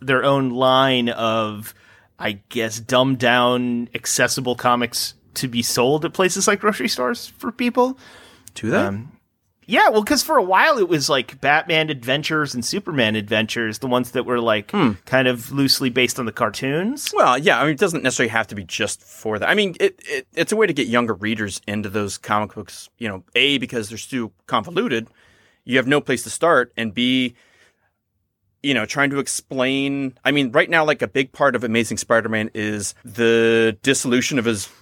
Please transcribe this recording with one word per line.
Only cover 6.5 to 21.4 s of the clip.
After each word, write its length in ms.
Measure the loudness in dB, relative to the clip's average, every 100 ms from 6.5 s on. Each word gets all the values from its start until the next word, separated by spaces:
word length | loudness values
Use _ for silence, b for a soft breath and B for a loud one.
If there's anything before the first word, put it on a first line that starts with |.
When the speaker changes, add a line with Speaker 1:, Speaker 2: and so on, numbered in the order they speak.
| 0
Speaker 1:
grocery 280 | -2 -2 -4
stores 380 | -2 -2 -4 -10 -10
for 120 | -10
people. 460 | -4 -2 2 0 -2 B B B B B
Speaker 2:
Do 160 | -8 -2
they? 60 | 0
Speaker 1:
Um, 320 | -2 -4 -10 _ _ _ _ _ -2
yeah, 220 | 2 4
well, 160 | 2
'cause 180 | 2 0
for 140 | 2 0
a 60 |
while 340 | 4 4 4 2
it 100 | 2
was, 180 | 0 2
like, 320 | 0 -2 -2
Batman 480 | 2 2 4 0 0
Adventures 640 | -4 -2 -2 0 -2 -2
and 80 | -4
Superman 520 | -4 -6 -2 0 2 0
Adventures, 640 | 0 -2 0 -2 -4 -4
the 80 | -2
ones 240 | -2 0
that 160 | -4 -2
were, 120 | 0
like, 320 | 2 0 0
Speaker 2:
Hmm. 200 | 2 2 0 0
Speaker 1:
kind 200 | 2 2
of 240 | 0 -4
loosely 360 | 0 0 2 0
based 300 | 2 0 0
on 80 | -6
the 60 |
cartoons. 800 | -2 -2 -2 -4 -2 -2 -4 -4 2
Speaker 2:
Well, 220 | 2 4
yeah, 200 | 2 2
I 20 |
mean, 80 | 2
it 60 | 2
doesn't 220 | 0 0
necessarily 240 | -2 0 0
have 180 | 0 -4
to 60 |
be 80 | -8
just 380 | -10 -4 -4 -6
for 360 | _ -10 -6 -2
that. 100 | 0
I 60 |
mean, 200 | 2 0 0
it, 180 | -2 -2 -8
it, 200 | -8 -6
it's 180 | -4 -2
a 40 | 2
way 100 | 2
to 60 |
get 120 | 0 0
younger 280 | 0 0
readers 480 | -2 -4 -2